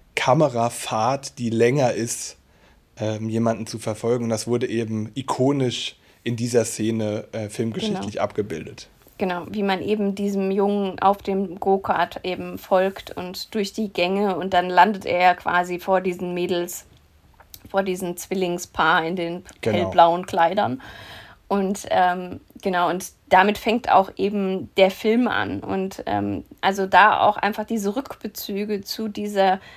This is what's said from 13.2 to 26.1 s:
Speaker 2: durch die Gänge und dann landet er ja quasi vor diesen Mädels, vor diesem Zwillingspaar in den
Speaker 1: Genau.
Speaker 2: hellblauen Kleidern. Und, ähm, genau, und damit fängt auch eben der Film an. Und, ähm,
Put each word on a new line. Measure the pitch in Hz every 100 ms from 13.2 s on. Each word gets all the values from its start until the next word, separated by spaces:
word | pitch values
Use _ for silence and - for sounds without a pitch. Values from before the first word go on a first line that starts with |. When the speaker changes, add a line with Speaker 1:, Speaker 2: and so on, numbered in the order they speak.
| 180 185 - 220
Speaker 2:
durch | 202
die | - 208
Gänge | 196 175 196 208 175
und | 190
dann | 185 180
landet | 180 185 196 -
er | 180
ja | 180
quasi | 175 - 175 180 175
vor | - 190
diesen | 185 175 180 180
Mädels, | 180 175 180 - - - _ _ _ _ _ - -
vor | 196
diesem | 196 185 180 175
Zwillingspaar | - 190 180 175 - - 160 175 160
in | 180
den | 170 175 - -
Speaker 1:
Genau. | 113 -
Speaker 2:
hellblauen | 190 185 170 175 180
Kleidern. | 190 165 202 220 262 - - - - - - -
Und, | 202 190 202 -
ähm, | 185 180 180 180 185 - -
genau, | 202 180 175
und | 180 - - -
damit | 180 196 208
fängt | 233 240 -
auch | 185 190 -
eben | 196 208 190 190 - -
der | 190
Film | 190 220 233 240
an. | - 196 101
Und, | - 196 190 -
ähm, | -